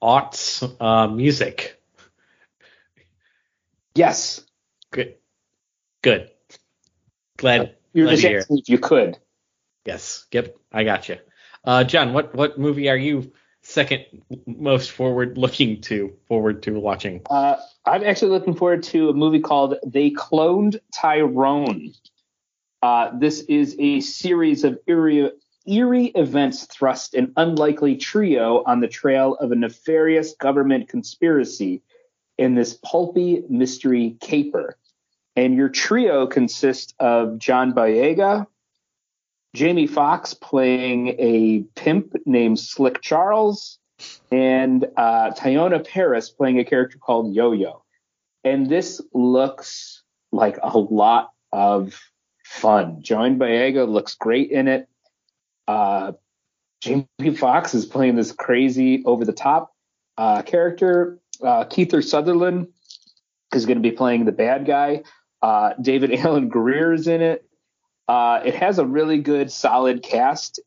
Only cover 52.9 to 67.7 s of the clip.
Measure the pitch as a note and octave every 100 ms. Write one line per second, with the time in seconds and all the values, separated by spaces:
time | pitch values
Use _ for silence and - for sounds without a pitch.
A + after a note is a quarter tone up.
52.9 | D#2+ - G#2+ B2 C3 B2 A#2 C3+ C3+ A#2+
53.9 | G#2+ - - A2 B2 C#3 C#3 C3 C3 -
54.9 | _ _ _ _ _ _ _ - G#2+ G2+
55.9 | G2 F#2+ F#2 _ _ _ _ _ _ -
56.9 | C#3 C3+ - D3 - B2+ D3+ E3+ A#2+ -
57.9 | C3+ C3 A#2 A2 - - B2 C3+ B2+ C3
58.9 | C3 B2+ A#2 A2 - C#3 D#3+ E3 _ _
59.9 | _ _ - A2 G#2 - F3 F3 E3+ F#3
60.9 | F3 F3 - _ - B2+ A#2 - - F3
61.9 | D#3 - D3 D#3+ E3+ F3+ F3+ F3 _ _
62.9 | - _ _ _ _ _ C3 A2+ A#2+ A2+
63.9 | - B2+ A#2+ A2 G#2 A2+ C3+ C#3 C#3+ C#3+
64.9 | D3+ - _ _ _ A2 G#2+ G#2+ - C3
65.9 | C3 C3 B2 D#3+ D3 A#2+ A#2 A#2 C#3+ E3
66.9 | D#3+ D#3+ E3 E3 D#3+ - _ _